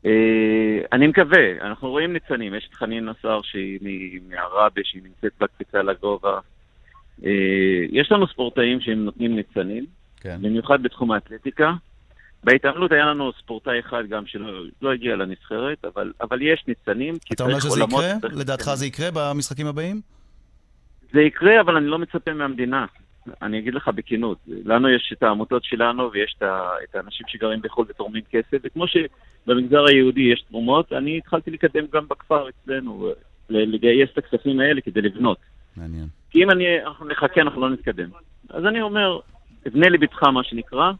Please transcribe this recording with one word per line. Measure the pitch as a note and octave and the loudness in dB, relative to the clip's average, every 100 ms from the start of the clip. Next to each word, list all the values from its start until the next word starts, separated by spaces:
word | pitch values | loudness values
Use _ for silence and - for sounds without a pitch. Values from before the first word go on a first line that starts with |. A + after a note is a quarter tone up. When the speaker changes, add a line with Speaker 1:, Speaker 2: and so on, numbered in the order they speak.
| - | 4
Speaker 1:
אה, | A2 A2 A2 A2 A2 A2 G#2+ - | 4 4 4 2 2 2 0 0
אני | B2 D3 | 4 6
מקווה, | D#3+ D#3 F3+ A2+ F2+ G2+ | 6 6 6 6 0 -8
אנחנו | A2 C3 | -10 -6
רואים | C#3 E3 | -4 -4
ניצנים, | F3 - C3 G#2+ | -6 -6 -6 -6
יש | G2+ - | -10 -12
את | |
חנין | - A2 A2+ A2+ | -10 -8 -6 -8
נסאר | A2+ A2 A2 | -8 -4 -4
שהיא | - G#2 F#2+ G2 | -4 -8 -8 -8
מ-, | G2 F#2+ F#2 F#2 F2+ | -10 -10 -12 -14 -14
מעראבה, | F2+ F2+ F#2 G#2+ G2+ | -10 -4 2 2 2
שהיא | G2 F#2 | -8 -10
נמצאת | F#2 - G#2+ _ | -18 -8 -8 _
בקפיצה | G2+ _ G2+ G2+ | -4 _ -6 -2
לגובה. | G2 F#2+ G2+ G2 G2 F#2+ - _ _ _ _ - - - | -2 -2 -2 -2 -2 -4 -8 _ _ _ _ -20 -20 -10
אה, | - G2+ F#2+ F#2+ F#2+ F#2 E2+ | -2 0 2 2 4 2 0
יש | B2+ D3 | 0 2
לנו | G#3+ F#3+ | 4 2
ספורטאים | - B2 - A#2+ B2 | 0 -4 0 0 0
שהם | A#2 A2 | -2 -2
נותנים | G#2+ - A#2 A2+ | -2 -2 -2 -2
ניצנים, | G2+ - F#2 A2 C#3+ - _ _ | -4 -6 -6 -6 -10 -16 _ _
Speaker 2:
כן. | F#2+ F2 | -12 -6
Speaker 1:
במיוחד | G2+ A2+ - C#3 | -2 -2 2 0
בתחום | B2 - A#2+ | 0 -4 -2
האתלטיקה. | G#2+ - A2 C#3 C3+ D#3 F3 _ - _ _ - _ | -2 -4 -12 -10 0 0 0 _ -20 _ _ -20 _
בהתעמלות | A2+ C3 C#3+ D3 F3+ | 4 4 4 0 2
היה | D#3 | 4
לנו | D3+ D3 C3+ | 4 0 -4
ספורטאי | - - A2 - A#2+ | -6 -12 -10 -4 -6
אחד | A#2 A#2+ A2 | -4 -8 -6
גם | G#2+ G2+ | -8 -8
שלא, | G#2+ G#2+ F#2+ E2+ - | -12 -12 -12 -14 -8
לא | C3+ | -4
הגיע | B2+ A#2+ G#2 | -2 -2 -4
לנבחרת, | F#2+ F#2 - A2 C3 D3+ | -4 -8 -10 -6 -6 -6
אבל, | F#2 F#2+ G2 - | -10 -8 -10 -8
אבל | A2+ B2+ | -6 -2
יש | D3 D#3 - | 0 0 -2
ניצנים, | A#2 - G#2 C#3 E3 | -6 -4 -4 -4 -8
כי | - | -10
Speaker 2:
אתה | A2 | -4
אומר | B2 C#3 | -2 0
Speaker 1:
צריך | |
Speaker 2:
שזה | C#3+ A2 | 0 0
Speaker 1:
עולמות, | A2 C3 | 2 0
Speaker 2:
יקרה? | E3+ G#3 | 0 -2
Speaker 1:
צריך | A3 D3+ | -6 -6
Speaker 2:
לדעתך | C#3 C3+ | -6 -4
Speaker 1:
ניצנים. | - C#3 | -4 -4
Speaker 2:
זה | C#3 | -4
יקרה | C3+ E3 | -4 -6
במשחקים | D#3+ D3 C#3+ C#3 C3+ D3+ | -4 -4 -4 -6 -6 -6
הבאים? | C#3+ E3+ G#3 - _ _ - _ _ _ _ _ - _ | -6 -6 -8 -12 _ _ -20 _ _ _ _ _ -20 _
Speaker 1:
זה | C#3+ | 4
יקרה, | D3+ - F3+ A3 | 4 4 6 6
אבל | F#3 E3 | 6 2
אני | D3 | 2
לא | D#3+ | -2
מצפה | E3+ E3 E3 | -4 -6 -6
מהמדינה. | D#3 C#3+ B2 B2 C3+ A2 _ - _ - - | -4 -4 -4 -2 -2 -4 _ -20 _ -20 -10
אני | G#2+ G#2+ | -6 -4
אגיד | A2 | -4
לך | B2+ - | -6 -4
בכנות, | G#2 - A2+ A#2 F2+ - F#2+ | -6 -4 -4 -4 -6 -10 -12
לנו | G#2 A#2 C3+ | 0 2 4
יש | B2 - | 2 0
את | A2 | 0
העמותות | A#2 G#2 A2 B2+ | 0 0 -2 -2
שלנו | - A#2 A#2 A#2+ B2 | -2 0 0 0 -4
ויש | G2+ G#2+ - | -2 -4 -2
את | |
ה-, | G2+ F#2+ F2+ F2+ | -4 -2 -4 -8
את | - | -8
האנשים | G2 F#2+ - - | -10 -10 -14 -14
שגרים | A2+ A2 A2 | -6 -4 -4
בחו"ל | G#2+ - A2+ | -6 -4 -4
ותורמים | - G#2+ A2 A2 | -4 -8 -8 -4
כסף, | A#2+ A2+ C#3 | -4 -2 -4
וכמו | C3 D#3+ F3 | -4 -6 -2
שבמגזר | E3+ D#3 _ - _ - B2 B2+ C#3+ C#3+ | -2 -2 _ -20 _ 0 0 4 4 6
היהודי | C#3 C3 B2+ B2+ | 8 6 4 4
יש | A#2 - | 4 0
תרומות, | A2+ A#2 C#3+ E3 | -6 0 2 0
אני | C3 C#3 D#3+ | -4 -4 -6
התחלתי | - E3 D#3 | -4 -4 -4
לקדם | D#3+ D#3+ D#3 D3+ | -2 0 0 -2
גם | D#3 D3+ | -4 -4
בכפר | - - D3+ C3+ | -10 -2 -2 -2
אצלנו, | - - C3+ B2+ G#2 G2 - _ _ - | -14 -8 -8 -6 -8 -8 -8 _ _ -4
ל-, | A2 A2 | 0 0
לגייס | A2 A#2 B2 C3+ | 2 4 4 4
את | - | 0
הכספים | - A#2+ C#3 C3+ | -4 -2 0 2
האלה | C#3 C#3+ | 2 2
כדי | - G2+ | -2 -2
לבנות. | G#2 G2 B2 F#2 _ - - - | -2 0 0 0 _ -20 -20 -16
Speaker 2:
מעניין. | E2 E2 D#2 - _ | -12 -10 -12 -14 _
Speaker 1:
כי | D#3+ | 4
אם | F#3+ | 6
אני, | F#3 F3+ E3+ C3+ | 6 4 0 -2
אנחנו | D3 D3+ | -12 -8
נחכה, | D3 C#3+ - | -2 2 4
אנחנו | D3+ C#3 | 2 2
לא | C3 | -2
נתקדם. | C3 - F2+ F2 - _ - - | -2 -4 -6 -8 -12 _ -20 -14
אז | - F#3 | -2 -2
אני | A3+ | 0
אומר, | G#3+ G#3 G3+ F3 - - _ - - | -2 0 0 -2 -10 -20 _ -12 -4
"אבנה | A#2 F3+ | 4 4
לביתך", | E3+ D3 - | 4 0 2
מה | C#3+ C3 | 2 2
שנקרא | B2 A#2 A2+ B2+ E3+ G3 | -2 -8 -6 -2 -2 -2